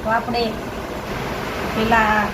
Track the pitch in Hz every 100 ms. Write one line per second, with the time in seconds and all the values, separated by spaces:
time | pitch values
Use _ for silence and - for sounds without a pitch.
0 | 220 226 233 240 233 - - - - -
1 | - - - - - - - 226 220 226
2 | 220 214 208